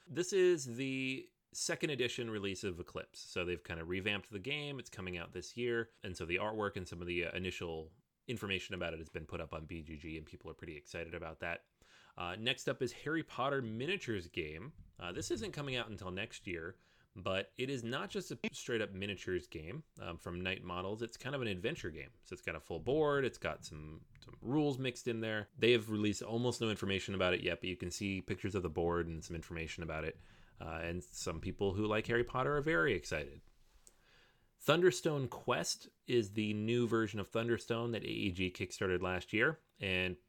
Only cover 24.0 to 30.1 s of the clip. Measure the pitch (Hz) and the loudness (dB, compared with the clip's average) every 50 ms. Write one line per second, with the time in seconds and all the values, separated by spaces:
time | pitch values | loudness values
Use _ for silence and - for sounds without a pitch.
24 | - - - - - - - - - 107 135 156 147 147 135 127 131 127 120 - | -16 -18 -20 -20 -20 -20 -16 -8 -4 0 2 4 4 4 2 0 -2 -2 -2 -2
25 | - 127 113 113 113 110 110 107 101 - _ - 110 113 123 117 107 110 107 104 | -2 -2 0 0 0 0 0 -2 -2 -4 _ 6 8 8 8 8 6 4 2 4
26 | 107 107 101 - - 104 113 117 123 123 117 - 117 110 104 - - 98 98 95 | 4 4 4 2 0 0 0 2 4 2 2 2 2 2 2 2 2 2 2 2
27 | - - 98 95 92 90 90 - - 87 85 - - 92 90 - 95 87 - - | 2 0 2 4 6 6 6 4 4 2 0 0 -2 -4 -4 -2 -4 -4 -2 -2
28 | 104 98 98 92 - - - - - 101 92 98 87 85 78 92 85 85 85 85 | 0 0 0 0 -2 -2 -2 -2 -2 0 0 0 0 0 2 2 4 4 4 4
29 | 85 85 82 80 76 - 85 82 80 - 87 82 80 78 - - 82 80 78 78 | 2 0 -2 -4 -6 -6 -6 -6 -6 -6 -6 -4 -4 -4 -4 -4 -4 -4 -2 -2
30 | 78 80 | -2 -4